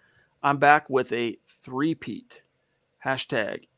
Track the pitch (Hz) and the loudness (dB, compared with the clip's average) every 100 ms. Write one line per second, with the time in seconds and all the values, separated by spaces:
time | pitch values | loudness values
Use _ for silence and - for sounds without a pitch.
0 | _ _ _ _ 139 143 143 151 - 131 | _ _ _ _ -2 4 6 6 4 0
1 | 123 120 117 - - - - 127 156 147 | 0 -2 -2 -6 -14 -20 -10 -2 -2 -2
2 | - 98 - - _ _ _ _ _ _ | -8 -14 -16 -20 _ _ _ _ _ _
3 | 131 131 - 131 104 - - | -6 -6 -4 -4 -4 -6 -12